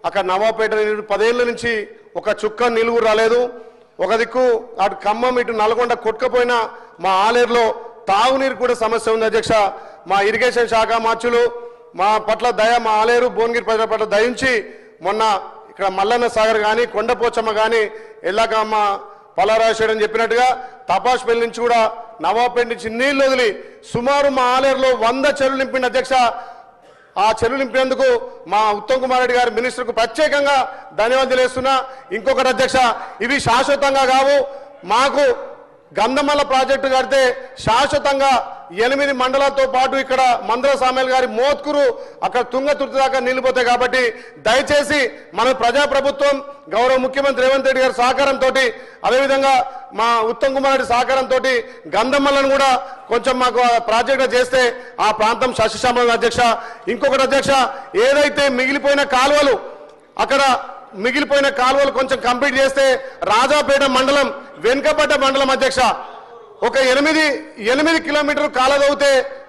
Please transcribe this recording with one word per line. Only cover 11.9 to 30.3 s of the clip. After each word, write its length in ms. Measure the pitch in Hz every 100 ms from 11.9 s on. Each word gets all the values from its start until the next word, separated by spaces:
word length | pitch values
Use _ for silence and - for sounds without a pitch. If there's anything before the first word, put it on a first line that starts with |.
| 165
మా 100 | 196 214 214
పట్ల 200 | 220 240 214
దయ, 140 | 220 240 220
మా 40 | 214
ఆలేరు 260 | 226 240 247 196
భువనగిరి 320 | 233 233 196
ప్రజల 160 | 220 220
పట్ల 140 | 220 214 202
దయించి 380 | 233 240 262 233 185 - - - 170
మొన్న 180 | 214 220 196 - - -
ఇక్కడ 160 | - 190 190
మల్లన్న 280 | 202 240 240 226
సాగర్ 220 | 220 220 214
కానీ, 160 | 220 240 208
కొండపోచమ్మ 560 | 226 233 233 226 220 208
కానీ, 220 | 220 226 208 - - - 165
ఎల్లకమ్మ 440 | 208 226 220 214 214 208 196 - - - -
పలారాశేయడం 600 | 202 220 226 214 220 220
చెప్పినట్టుగా 420 | 214 220 226 233 254 247 - - -
తపాసుపల్లి 500 | 185 240 254 214 233 233
నుంచి 140 | 226
కూడా 180 | 233 233 220 - - - 160
నవాబేట 420 | 220 240 240 233
నుంచి 160 | 226 220 226
నీళ్లు 240 | 269 277 269
వదిలి 240 | 254 233 - - - -
సుమారు 400 | 233 240 285 285 262
మా 80 | 247
ఆలేరులో 360 | 254 269 262 262 240
వంద 220 | 226 262 285 277
చెరువులు 200 | 269 269
నింపిండు 260 | 262 254 247
అధ్యక్ష. 240 | 240 - 262 233 - - - - - - - _ -
ఆ 40 | 214 226
చెరువులు 220 | 233 269
నింపినందుకు 460 | 262 247 262 247 262 240 - - 160
మా 80 | 202 214 208
ఉత్తమ్ 220 | 208 262
కుమార్ 180 | 254 254
రెడ్డి 120 | 247 247
గారి 140 | 240 214
మినిస్టర్కు 360 | 247 247 233 226
ప్రత్యేకంగా 580 | 233 269 302